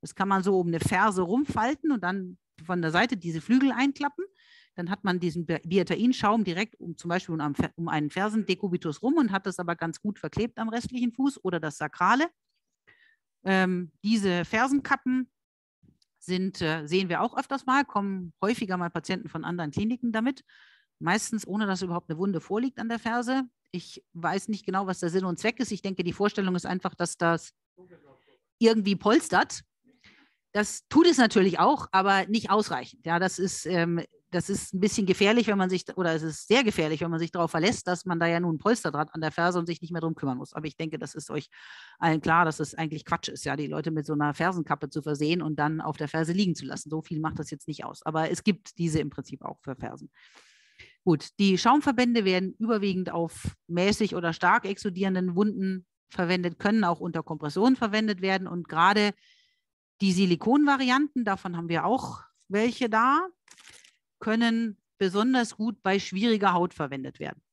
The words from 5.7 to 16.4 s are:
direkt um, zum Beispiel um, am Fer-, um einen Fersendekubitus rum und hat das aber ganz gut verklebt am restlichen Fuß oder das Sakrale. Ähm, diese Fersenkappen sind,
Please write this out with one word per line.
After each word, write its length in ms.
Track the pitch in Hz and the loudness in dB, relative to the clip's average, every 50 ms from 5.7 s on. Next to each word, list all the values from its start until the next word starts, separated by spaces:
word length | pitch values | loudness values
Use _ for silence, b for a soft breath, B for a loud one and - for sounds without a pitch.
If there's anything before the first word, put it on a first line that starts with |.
| 175 196 175 - 180 - 214 247 254 - - 202 214 233 208 | 2 2 2 2 0 2 2 2 2 4 2 2 2 2 2
direkt 360 | 190 165 175 220 - - _ | 0 0 -2 -4 -4 -6 _
um, 180 | - 170 165 | -12 -12 -12
zum 120 | - - 170 | -10 -4 -2
Beispiel 240 | 170 185 - - 165 | -2 -2 -2 -2 -4
um, 80 | 160 | -2
am 140 | 151 151 139 | -2 -2 0
Fer-, 160 | - 185 156 _ | 0 -2 -2 _
um 120 | - 165 | -6 -4
einen 220 | 151 147 156 151 147 | -2 -2 -2 -2 -2
Fersendekubitus 920 | - 185 196 214 208 220 196 175 185 185 - 196 170 175 - 170 143 - | -2 -2 -2 0 0 -2 0 0 -2 -2 -2 -4 -4 -2 -4 -6 -8 -4
rum 140 | - 247 311 | -2 0 2
und 160 | 339 269 208 | 2 2 2
hat 140 | 190 190 - | 0 -2 -4
das 140 | 196 180 - | -4 -6 -6
aber 160 | 175 170 170 | -4 -6 -4
ganz 260 | - 170 165 160 - | -4 -4 -8 -8 -6
gut 180 | _ 208 202 - | _ -8 -6 -6
verklebt 400 | - 151 - - 214 226 _ - | -8 -6 -4 -4 -4 -4 _ -8
am 100 | 226 220 | -8 -4
restlichen 420 | 220 240 233 - 247 247 247 240 226 | -4 -6 -6 -6 -4 -2 -2 -2 0
Fuß 300 | - 269 277 269 - _ | 0 0 0 0 -2 _
oder 160 | 185 175 165 | -4 -4 -2
das 180 | 156 156 143 | -4 -6 -6
Sakrale. 520 | - 165 147 - - 180 185 233 262 311 339 _ _ _ _ _ _ _ _ _ _ _ b b b b b b b b _ _ _ _ | -6 -8 -8 -4 0 2 2 4 2 2 -2 _ _ _ _ _ _ _ _ _ _ _ b b b b b b b b _ _ _ _
Ähm, 460 | 190 190 190 185 185 185 180 180 160 _ _ - | 0 2 2 4 2 0 -2 -4 -8 _ _ -2
diese 400 | 208 226 220 196 196 175 175 170 | 0 0 2 2 0 0 0 -2
Fersenkappen 840 | - - 220 247 269 277 285 - - 277 262 _ 254 254 254 254 _ _ _ _ _ _ _ _ _ _ _ _ _ _ _ _ _ _ _ | -2 0 0 0 2 0 -2 0 0 -2 -2 _ -2 -2 -2 -2 _ _ _ _ _ _ _ _ _ _ _ _ _ _ _ _ _ _ _
sind, 420 | - - 185 185 | -8 -4 -2 -2